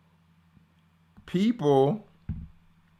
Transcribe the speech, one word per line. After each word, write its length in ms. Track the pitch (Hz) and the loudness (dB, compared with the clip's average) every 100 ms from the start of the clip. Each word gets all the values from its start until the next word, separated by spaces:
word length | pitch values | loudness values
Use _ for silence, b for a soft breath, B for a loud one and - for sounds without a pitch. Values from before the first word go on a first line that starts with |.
| _ _ _ _ _ _ _ _ _ _ _ - - | _ _ _ _ _ _ _ _ _ _ _ -20 -8
people 800 | 175 214 240 147 139 135 214 - _ - - - - _ _ _ _ | -2 -2 0 2 4 4 0 -10 _ -12 -12 -12 -20 _ _ _ _